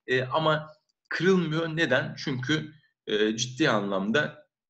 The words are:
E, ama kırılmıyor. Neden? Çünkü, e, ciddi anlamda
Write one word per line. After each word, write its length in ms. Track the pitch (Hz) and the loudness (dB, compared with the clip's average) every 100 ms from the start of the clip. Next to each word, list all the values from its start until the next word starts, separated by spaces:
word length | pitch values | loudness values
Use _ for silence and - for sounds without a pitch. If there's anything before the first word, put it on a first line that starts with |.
| - | -4
E, 160 | 127 | -2
ama 460 | 127 151 156 151 151 - _ _ - | 0 0 2 0 -2 -16 _ _ -10
kırılmıyor. 680 | - 170 190 160 160 165 160 | 0 4 4 2 -2 -2 -2
Neden? 380 | 156 127 156 - | 2 2 0 -6
Çünkü, 540 | - 127 135 156 - - _ _ - | -6 -4 0 -2 -2 -14 _ _ -4
e, 300 | 104 107 110 | 0 2 0
ciddi 340 | 127 127 151 | -4 0 2
anlamda 760 | 110 101 98 101 143 156 - - _ _ | 2 0 -2 0 0 0 -6 -20 _ _